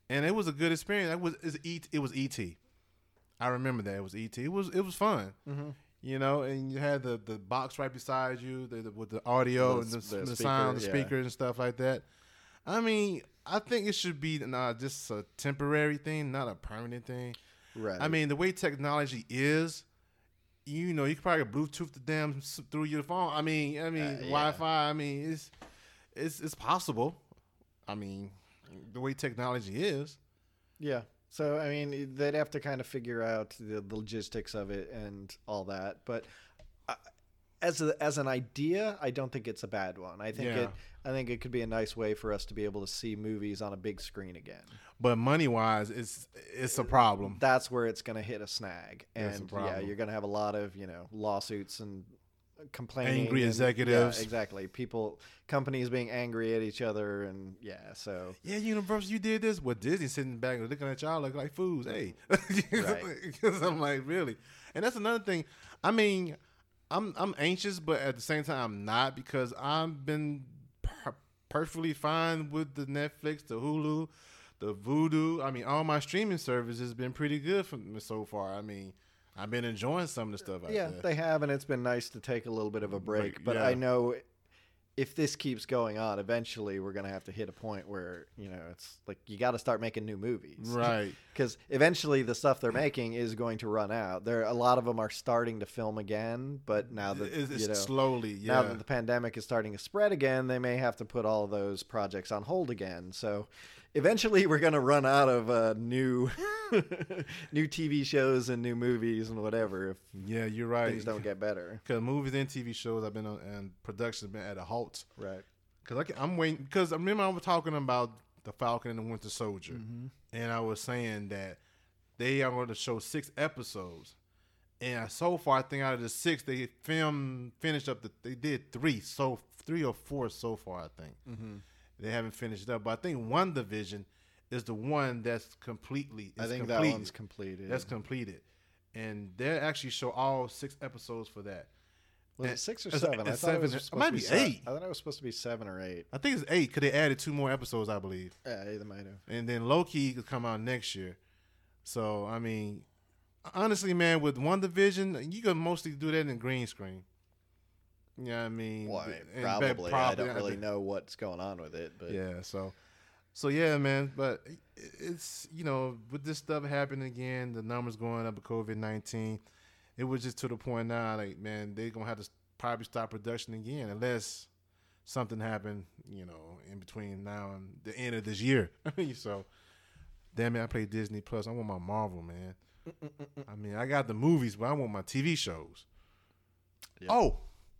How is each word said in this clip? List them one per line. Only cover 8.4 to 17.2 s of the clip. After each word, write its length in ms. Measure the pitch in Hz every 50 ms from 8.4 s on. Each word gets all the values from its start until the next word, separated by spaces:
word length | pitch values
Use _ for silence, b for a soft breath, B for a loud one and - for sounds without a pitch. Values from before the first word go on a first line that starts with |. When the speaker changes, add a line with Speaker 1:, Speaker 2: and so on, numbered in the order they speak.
Speaker 1:
you 260 | 123 131 131 127 127 117
the, 140 | 120 113
the, 100 | 113 110
with 180 | 101 110 110 98
the 120 | 107 110 -
audio 500 | 123 123 127 127 123 127 127 127 127 127
Speaker 2:
The 60 | 120 117
Speaker 1:
and 80 | 113
the, 60 | 117 117
Speaker 2:
s-, 100 | 101 101
the 80 | 107 98
Speaker 1:
the 180 | - 127 120
sound, 420 | 110 117 139 135 135 131 131 127 123
Speaker 2:
speaker, 100 | 107 98
Speaker 1:
the 60 | 143 139
Speaker 2:
yeah. 40 | 135
Speaker 1:
speaker 140 | - 139 131
and 100 | 127 123
stuff 260 | - - 135 123 117 120
like 200 | 127 123 120 123
that. 260 | 127 131 131 113 - b b b b b b b b b b b b -
I 140 | 185 226
mean, 400 | 226 226 220 214 208 202 180 135 - - _ _ -
I 140 | - 175 214
think 280 | 208 - 240 233 196 208
it 60 | 196
should 240 | - - 185 165 139
be 180 | 147 160 156 147
not 400 | 139 127 127 127 127 123 117 113
just 280 | 131 135 131 - - -
a 140 | 113 104 98 - _ -
temporary 600 | - 139 139 139 143 143 151 151 151 151 147 143
thing, 320 | 147 156 156 156 147 139
not 200 | 127 135 131 117
a 60 | 95
permanent 500 | - - - 107 - 120 117 120 123 117
thing. 300 | - 127 123